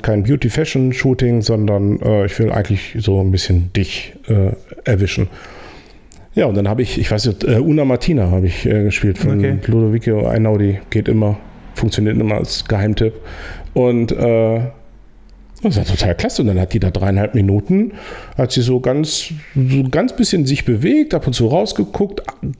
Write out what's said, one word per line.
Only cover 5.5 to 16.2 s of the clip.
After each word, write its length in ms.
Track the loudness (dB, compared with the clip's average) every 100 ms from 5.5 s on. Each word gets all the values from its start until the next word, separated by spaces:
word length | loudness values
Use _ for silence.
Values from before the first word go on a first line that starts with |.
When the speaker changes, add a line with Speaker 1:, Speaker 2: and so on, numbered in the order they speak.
| -20 -20 -20 -20 -20 -20 -20 -6 0
Speaker 1:
Ja, 100 | 2
und 100 | 2
dann 120 | 0
hab 120 | 0
ich, 180 | -2 -2
ich 140 | -2
weiß 140 | 0 0
nicht, 160 | 0
äh, 160 | 2 2
Una 260 | 4 2 2
Martina 460 | 0 2 2 2
hab 120 | 2
ich, 220 | 0 0 0
äh, 180 | 2 2
gespielt 320 | 0 0 0
von 200 | 0 2
Speaker 2:
Okay. 180 | 0 0 0
Speaker 1:
Ludovico 580 | 2 2 0 0 0 0
Einaudi. 520 | 2 2 2 2 0 -2
Geht 180 | -2 0
immer, 300 | 2 2 -2 -8 -20 -14 -4
funktioniert 420 | -2 0 0 0
immer 180 | 0 -2
als 300 | -4 -6 -2
Geheimtipp. 480 | 0 0 2 0 -2 -12 -14 -14 -14 -6
Und, 380 | 0 2 2 0
äh, 500 | 0 2 2 2 0 -4 -8 -20 -20 -20 -20 -20 -20 -20 -4
das 140 | 0 0
war 80 |
total 320 | 0 0 0
klasse. 260 | 0